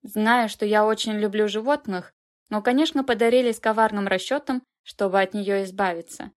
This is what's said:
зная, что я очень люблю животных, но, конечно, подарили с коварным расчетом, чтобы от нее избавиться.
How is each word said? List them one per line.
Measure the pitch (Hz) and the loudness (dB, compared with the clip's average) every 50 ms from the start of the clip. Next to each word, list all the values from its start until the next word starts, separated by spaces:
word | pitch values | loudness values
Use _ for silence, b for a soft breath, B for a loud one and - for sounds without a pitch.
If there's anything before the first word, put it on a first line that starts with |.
зная, | - 220 - 214 214 220 240 247 226 | -18 -8 -4 0 2 4 4 2 2
что | 208 - _ 214 | -2 -4 _ -2
я | 208 214 214 214 | 2 2 4 4
очень | 220 220 214 - 220 214 | 2 2 -2 -2 -4 -2
люблю | 208 208 208 196 214 214 | -2 -2 -2 0 0 0
животных, | 208 196 214 220 262 294 294 285 220 190 180 175 - _ _ _ _ _ _ _ _ | 0 -2 -4 0 0 -2 -2 -2 -6 -8 -8 -8 -12 _ _ _ _ _ _ _ _
но, | 214 214 | -6 -2
конечно, | 208 240 247 269 320 311 - 277 262 | 0 2 2 2 2 2 0 -2 0
подарили | 269 240 208 233 233 240 254 254 233 | 0 0 2 2 4 4 4 4 2
с | 220 - | -2 0
коварным | - 220 214 220 220 214 208 202 196 | 0 0 2 4 2 2 2 -2 -2
расчетом, | 196 190 185 - - 262 285 285 - 254 254 _ _ _ _ _ | -2 -2 -2 -2 -4 -4 -4 -2 -4 -6 -6 _ _ _ _ _
чтобы | - - - 202 190 180 196 | -20 -4 -4 -2 2 2 2
от | 190 190 196 | 0 0 -2
нее | 208 202 196 196 196 196 | -6 -2 -2 -2 -2 -2
избавиться. | 185 185 196 196 185 170 170 170 - - - - - _ | -4 -4 -2 -2 -2 -2 -6 -10 -14 -16 -16 -16 -16 _